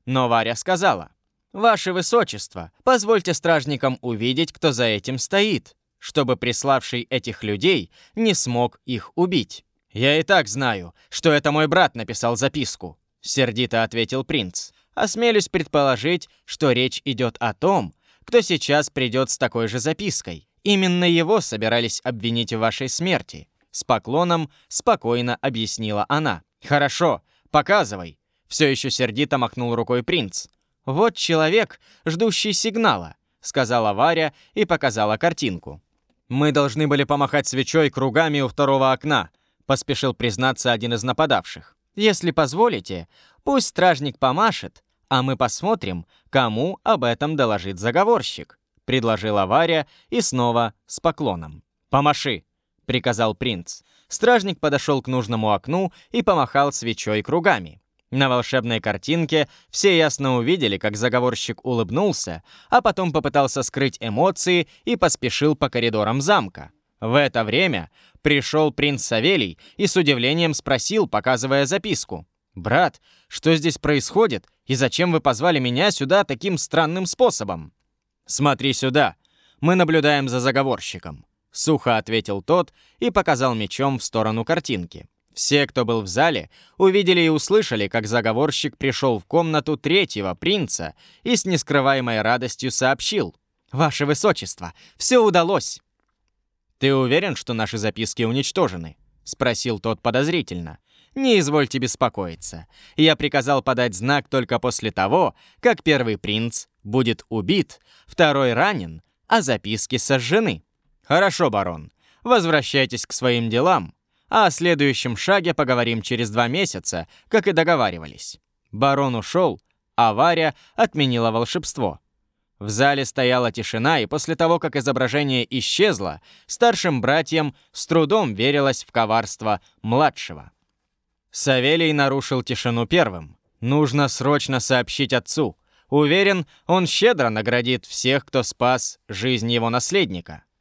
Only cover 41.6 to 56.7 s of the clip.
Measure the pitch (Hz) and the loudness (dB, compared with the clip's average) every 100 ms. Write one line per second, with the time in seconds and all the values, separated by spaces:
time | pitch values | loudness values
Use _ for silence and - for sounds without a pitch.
41.6 | - _ _ - 214 185 175 160 139 160 | -20 _ _ 0 2 2 0 0 0 2
42.6 | 233 123 87 92 82 _ _ _ - 269 | 0 0 -6 -10 -12 _ _ _ -2 0
43.6 | - - 180 139 143 - 131 151 220 - | 0 2 2 2 -2 -2 0 2 0 -2
44.6 | 95 - _ _ - 131 131 127 120 - | -8 -16 _ _ -2 0 0 0 0 0
45.6 | 190 - - 87 - _ _ 139 117 110 | -2 -2 -4 -8 -10 _ _ 0 0 0
46.6 | 160 190 - 180 120 117 147 151 120 104 | -4 -2 -2 0 0 -2 -2 0 0 0
47.6 | 92 90 110 143 208 220 - - - _ | -4 -6 -2 2 2 2 -2 -10 -14 _
48.6 | _ _ - 110 113 107 107 104 95 131 | _ _ -4 -2 0 0 0 0 2 2
49.6 | 165 160 139 _ _ 240 - 127 120 117 | 2 0 -4 _ _ -2 0 0 2 2
50.6 | 113 - - - 165 156 135 87 78 76 | 0 -4 -14 -4 -2 -2 -4 -4 -8 -18
51.6 | _ _ _ 135 147 147 143 92 - _ | _ _ _ 2 2 0 -2 -6 -10 _
52.6 | _ _ - 123 127 107 113 104 127 92 | _ _ -4 -2 0 0 0 -2 -4 -6
53.6 | - - _ _ _ - 226 240 190 165 | -8 -16 _ _ _ 0 4 4 2 -4
54.6 | 151 143 - 139 131 127 110 113 107 101 | -2 0 0 -2 0 -4 -2 -2 0 0
55.6 | - 175 185 - _ 233 214 170 123 139 | -2 -4 -4 -8 _ -2 2 2 2 2
56.6 | 143 | 0